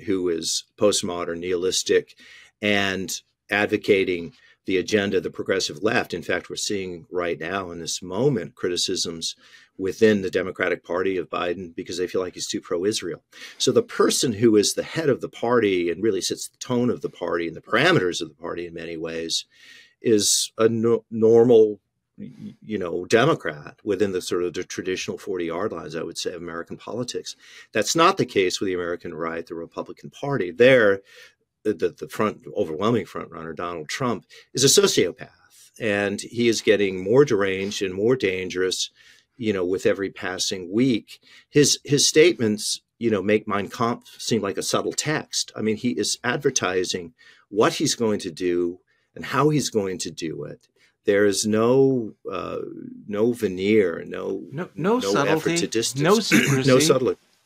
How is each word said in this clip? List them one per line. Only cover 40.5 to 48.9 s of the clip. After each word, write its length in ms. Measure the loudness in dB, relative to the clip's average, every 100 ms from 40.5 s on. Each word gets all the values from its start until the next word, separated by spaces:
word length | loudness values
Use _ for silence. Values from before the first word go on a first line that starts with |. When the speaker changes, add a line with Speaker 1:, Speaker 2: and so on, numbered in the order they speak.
| -6 -4
Speaker 1:
week. 480 | 0 2 0 -4 -20 _ -20 _
His, 300 | 4 4 2
his 220 | 0 2 4
statements, 760 | 6 6 6 0 0 -4 -8 _ -6
you 120 | -2
know, 120 | 0
make 240 | 2 2 2
Mein 200 | -4 -4
Kampf 480 | -2 -2 -2 -10 -12
seem 220 | -2 -2
like 160 | -2 -4
a 40 |
subtle 300 | -2 -2 -2
text. 600 | -4 -4 -4 -4 -6 -6 -4
I 60 |
mean, 140 | -2 -2
he 140 | -2
is 280 | -2 -2 -4
advertising 880 | -4 0 0 0 0 0 -2 -4 -8 -16 _ _ _
what 260 | 2 2
he's 200 | 2 -2
going 240 | 0 0 -2
to 100 | -4
do 500 | -4 -2 0 -2 -6 _